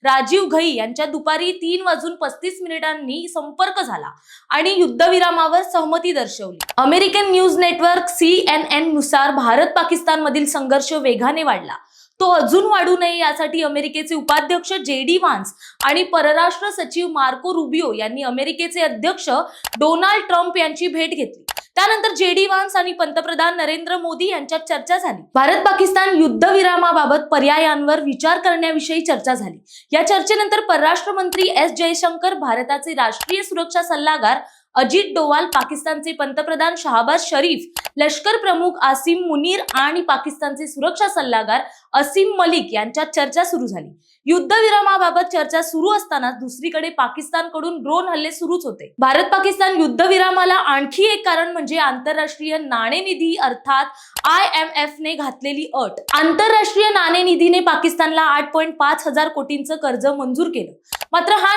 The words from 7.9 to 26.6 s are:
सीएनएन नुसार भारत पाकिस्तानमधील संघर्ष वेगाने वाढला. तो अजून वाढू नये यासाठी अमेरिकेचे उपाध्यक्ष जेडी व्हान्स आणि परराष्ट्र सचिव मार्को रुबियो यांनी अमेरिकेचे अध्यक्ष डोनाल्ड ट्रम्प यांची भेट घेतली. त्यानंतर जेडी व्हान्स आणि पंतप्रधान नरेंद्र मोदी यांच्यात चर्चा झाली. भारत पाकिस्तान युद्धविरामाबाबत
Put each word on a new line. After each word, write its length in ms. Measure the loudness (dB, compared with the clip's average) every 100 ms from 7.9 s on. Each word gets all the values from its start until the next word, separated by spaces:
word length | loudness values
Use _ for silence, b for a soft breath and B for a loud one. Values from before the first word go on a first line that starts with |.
| 2 0
सीएनएन 840 | 2 4 4 4 0 0 0 0
नुसार 380 | 0 2 2 2
भारत 420 | 2 2 4 4 2
पाकिस्तानमधील 720 | 0 0 0 0 0 0 -2
संघर्ष 480 | -2 0 0 0
वेगाने 500 | -2 0 0 0 0
वाढला. 300 | 0 -2 -4 -14 b b b -2
तो 100 | 2
अजून 360 | 4 4 4 4
वाढू 300 | 2 2 2
नये 200 | 2 0
यासाठी 440 | 0 0 -2 -2
अमेरिकेचे 520 | -2 -2 -4 -6 -6 -4
उपाध्यक्ष 580 | 0 0 2 -2 -2
जेडी 440 | -6 -4 -4 0 0
व्हान्स 360 | 0 -2 -6 B B B 0
आणि 180 | 0
परराष्ट्र 680 | 0 2 2 4 2 0 -6
सचिव 380 | -6 -6 -6 -4
मार्को 460 | 0 -2 -2 -4
रुबियो 380 | -4 -2 -2 -2
यांनी 300 | -4 -6 -6
अमेरिकेचे 580 | -6 -4 -4 -4 -6 -2
अध्यक्ष 480 | -2 0 -2 -2 -2 -2 -2 B B 0
डोनाल्ड 460 | 2 4 2 2 2
ट्रम्प 320 | 0 0 0
यांची 300 | -2 -2 -4
भेट 220 | -2 -4
घेतली. 340 | -4 -6 -8 -14 B B 0
त्यानंतर 380 | 2 2 0
जेडी 320 | 0 0 2 2
व्हान्स 300 | 0 0 -2
आणि 160 | -2
पंतप्रधान 640 | -2 -2 -2 -4 0 0 0
नरेंद्र 400 | -4 -4 -4 -6
मोदी 280 | -4 -4 -2
यांच्यात 420 | -4 -4 -6 -4
चर्चा 280 | -6 -2 -2
झाली. 240 | -2 -8 -2
भारत 300 | 2 4 4 4
पाकिस्तान 520 | 4 4 4 4 4
युद्धविरामाबाबत 1080 | 4 4 4 6